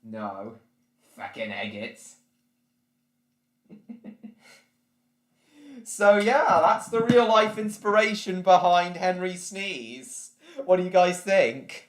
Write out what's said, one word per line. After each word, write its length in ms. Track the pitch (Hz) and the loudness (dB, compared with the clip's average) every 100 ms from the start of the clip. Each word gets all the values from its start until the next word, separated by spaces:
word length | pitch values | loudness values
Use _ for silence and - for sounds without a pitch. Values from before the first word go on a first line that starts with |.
No. 520 | 113 110 104 95 107 107 _ _ _ _ _ - | -16 -12 -12 -12 -14 -18 _ _ _ _ _ -18
Fucking 340 | 101 - 110 | -16 -12 -10
Eggets. 640 | 98 104 104 113 - - - _ _ _ _ _ _ _ _ _ _ _ _ _ _ _ | -10 -10 -10 -14 -16 -20 -20 _ _ _ _ _ _ _ _ _ _ _ _ _ _ _
<laughs> 580 | 208 _ 226 208 - 214 - _ - _ _ _ _ _ _ _ _ _ 294 294 269 | -20 _ -20 -20 -20 -20 -20 _ -20 _ _ _ _ _ _ _ _ _ _ -20 -20
So, 340 | 220 - 202 202 | -16 2 6 6
yeah, 420 | 208 269 453 175 | 4 2 2 4
that's 260 | - 220 - | 4 0 -2
the 140 | 226 | -4
real-life 560 | 233 240 226 220 214 220 | 4 4 6 4 2 -2
inspiration 840 | 214 - 208 208 214 208 - 185 | -8 -6 0 2 2 -2 -6 -4
behind 540 | 180 180 180 175 175 175 | 4 6 6 2 0 -4
Henry 380 | 185 180 185 | -4 -2 -6
Sneeze. 1000 | 180 - 196 196 156 113 123 131 - - _ - - | -8 -14 -10 -8 -10 -12 -16 -16 -18 -20 _ -20 -16
What 120 | 277 185 | 0 2
do 60 | |
you 80 | 180 | 4
guys 300 | 185 180 180 | 2 2 0
think? 680 | - 190 131 120 - - | 0 2 2 -2 -14 -20